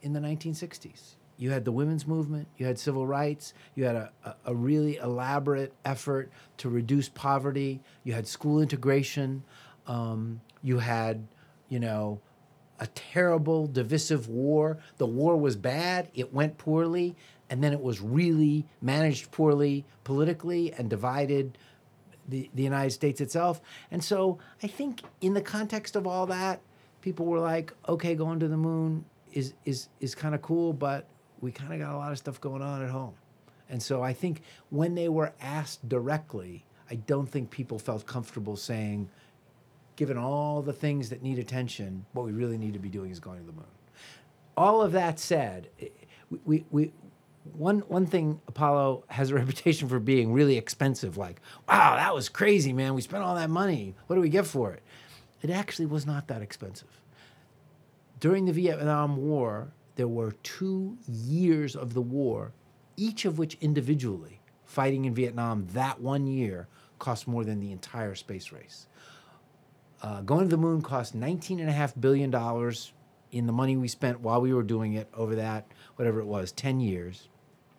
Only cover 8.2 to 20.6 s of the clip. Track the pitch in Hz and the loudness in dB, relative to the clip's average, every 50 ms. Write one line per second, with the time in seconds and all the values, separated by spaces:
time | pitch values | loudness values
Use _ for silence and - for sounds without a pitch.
8.2 | 107 - - - - 151 151 151 156 143 - 131 120 135 139 139 135 - - 147 | -4 -6 -8 -4 0 2 4 4 4 4 2 0 2 2 4 4 2 0 -2 -2
9.2 | 139 131 135 135 135 - - - - - - _ _ - 123 120 117 113 113 110 | -2 -2 -4 -6 -8 -12 -20 -20 -20 -20 -20 _ _ -6 -4 -4 -4 -4 -4 -4
10.2 | 110 113 113 113 - _ _ - - 131 127 123 113 120 117 113 113 113 113 113 | -4 -6 -6 -10 -12 _ _ -8 -2 0 0 0 2 0 0 0 0 0 -2 -4
11.2 | 110 107 - _ - _ _ _ _ _ 131 123 117 113 110 107 107 104 104 104 | -6 -10 -16 _ -20 _ _ _ _ _ -4 -2 -2 0 -2 -2 -2 -2 -4 -6
12.2 | - _ _ _ _ _ _ _ _ _ _ - 117 117 - - - - - 170 | -10 _ _ _ _ _ _ _ _ _ _ -12 -12 -10 -10 -14 -16 -4 0 2
13.2 | 180 175 170 160 151 151 165 160 156 147 131 131 123 110 147 156 156 - 160 143 | 4 4 4 4 4 2 2 2 2 0 0 -2 0 2 0 0 2 2 0 0
14.2 | 117 113 113 120 131 143 151 151 151 156 160 156 - - - - 131 117 113 123 | 0 -2 -2 0 2 4 4 4 4 4 0 -4 -8 -16 -4 -2 -2 0 2 2
15.2 | 143 165 170 160 147 139 113 101 95 123 131 151 170 180 185 180 175 165 - 123 | 4 4 4 4 4 2 0 0 -2 -2 -2 0 0 0 0 0 -2 -2 -6 -6
16.2 | 123 123 131 139 147 156 151 - - 156 156 160 165 165 170 180 175 175 170 - | -6 -2 0 2 2 2 0 -4 -2 2 2 4 4 2 2 0 0 -2 -2 -6
17.2 | - - - _ _ - 135 127 143 147 143 143 135 127 117 95 98 107 120 151 | -14 -20 -20 _ _ -6 -2 2 2 2 2 2 0 -2 -2 -2 -2 0 2 4
18.2 | 175 175 165 156 156 151 147 151 151 - - _ - 123 139 151 160 156 139 123 | 4 4 6 6 6 6 4 2 0 -4 -8 _ -2 0 2 4 4 4 2 0
19.2 | - - - - 160 156 143 143 147 143 143 139 143 - - - _ - 135 139 | -4 -8 -2 2 4 6 6 6 4 2 2 0 -4 -8 -16 -16 _ -2 0 2
20.2 | 156 160 175 165 - 165 175 175 | 2 2 2 -2 -4 -2 0 0